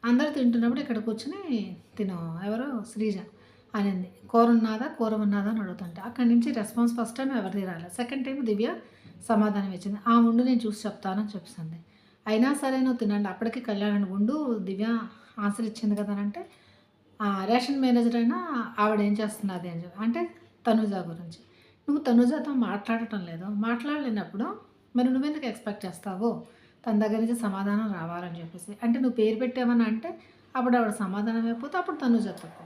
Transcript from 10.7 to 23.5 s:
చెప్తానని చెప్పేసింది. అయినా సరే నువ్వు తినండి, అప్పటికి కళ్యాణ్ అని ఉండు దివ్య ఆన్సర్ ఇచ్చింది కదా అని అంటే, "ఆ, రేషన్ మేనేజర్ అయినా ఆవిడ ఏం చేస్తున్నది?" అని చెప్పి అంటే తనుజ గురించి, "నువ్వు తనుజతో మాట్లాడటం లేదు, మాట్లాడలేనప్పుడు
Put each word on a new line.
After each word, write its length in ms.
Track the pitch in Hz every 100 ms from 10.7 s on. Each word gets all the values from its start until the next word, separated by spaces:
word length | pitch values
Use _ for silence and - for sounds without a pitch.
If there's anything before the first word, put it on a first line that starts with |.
| 208 208
చెప్తానని 380 | - 196 190 214
చెప్పేసింది. 500 | 190 - - 160 165 - _ _ _ -
అయినా 260 | 220 254
సరే 240 | 294 277 262
నువ్వు 200 | 262 240
తినండి, 320 | 208 208 202
అప్పటికి 300 | 185 226 254
కళ్యాణ్ 340 | 240 202 208
అని 120 | 202 190
ఉండు 520 | 196 214 302 285 220
దివ్య 280 | 185 190 220 233 226 - - -
ఆన్సర్ 260 | 208 202 226
ఇచ్చింది 300 | - 214 208
కదా 160 | 202
అని 100 | 202
అంటే, 280 | 208 339 370 - _ _ _ _ _ _
"ఆ, 240 | 208 196 190
రేషన్ 360 | 240 247 277
మేనేజర్ 340 | 262 240 233 240
అయినా 220 | 233 349 349 269 220 -
ఆవిడ 220 | 208 214
ఏం 120 | 208
చేస్తున్నది?" 560 | 208 214 - 196 180 180
అని 80 | 170
చెప్పి 260 | 180 190
అంటే 260 | 226 233 349 - - _ -
తనుజ 260 | 226 214
గురించి, 460 | 196 170 165 170 - - - - _ -
"నువ్వు 140 | 294
తనుజతో 500 | 277 233 247 302 285
మాట్లాడటం 720 | 269 214 202 208 226 226 214 175
లేదు, 200 | 165
మాట్లాడలేనప్పుడు 1120 | 190